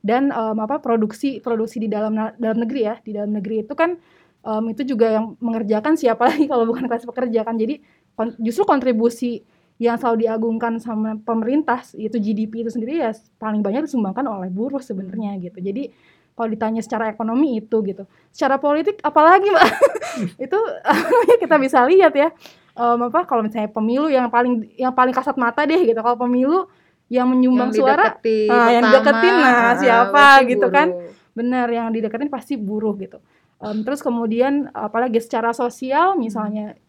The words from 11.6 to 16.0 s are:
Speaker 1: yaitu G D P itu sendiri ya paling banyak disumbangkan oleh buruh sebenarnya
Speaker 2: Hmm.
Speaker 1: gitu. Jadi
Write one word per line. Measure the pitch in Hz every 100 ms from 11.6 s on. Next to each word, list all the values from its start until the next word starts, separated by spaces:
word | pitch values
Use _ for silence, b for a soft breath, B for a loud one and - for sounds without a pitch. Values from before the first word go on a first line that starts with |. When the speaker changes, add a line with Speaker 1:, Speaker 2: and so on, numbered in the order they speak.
| 302 247 - -
Speaker 1:
yaitu | 214 226
G | 208 208
D | 220
P | 226 226
itu | 226
sendiri | 226 330
ya | 240 220 _ _
paling | 220 214
banyak | 196 226 311
disumbangkan | 254 196 190 269
oleh | 202 185
buruh | 180 247 277
sebenarnya | 254 196 190 190 208 202
Speaker 2:
Hmm. | 175
Speaker 1:
gitu. | 180
Jadi | 185 196 277 _